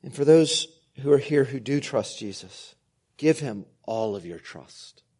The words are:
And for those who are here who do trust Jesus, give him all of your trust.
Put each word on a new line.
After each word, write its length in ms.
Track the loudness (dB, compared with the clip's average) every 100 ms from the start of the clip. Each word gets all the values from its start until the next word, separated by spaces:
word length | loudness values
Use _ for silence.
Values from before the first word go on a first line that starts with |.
And 100 | -14
for 120 | -2
those 420 | 6 8 6 0 -4 _ _ -10
who 160 | 2
are 60 | 2
here 260 | 4 0
who 160 | 0 -4
do 180 | -4 -4
trust 400 | -2 -4 -4 -10
Jesus, 560 | -12 -12 -18 -20 -20 _ _ _ _ _
give 200 | 0 0
him 280 | -4 -8 -12 _
all 320 | -8 -6 -4 -6
of 100 | -10
your 120 | -16
trust. 680 | -16 -20 -20 -20 -20 _ _ _